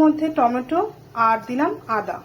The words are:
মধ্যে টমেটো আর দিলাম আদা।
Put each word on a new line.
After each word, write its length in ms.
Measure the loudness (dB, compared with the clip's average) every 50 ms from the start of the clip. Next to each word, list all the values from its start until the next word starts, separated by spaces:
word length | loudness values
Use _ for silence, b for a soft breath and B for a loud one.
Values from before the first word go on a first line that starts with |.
মধ্যে 240 | 6 6 4 2 -2 -2 0 2
টমেটো 400 | 2 2 2 -2 -4 -2 -2 -2 -2 -2 -6 -12 -20 -8 -2 0 2 2
আর 100 | 2 0 -2 -4
দিলাম 240 | -4 -2 -2 -2 -2 -6 -6 -4 -4 -4
আদা। 200 | -4 -6 -8 -10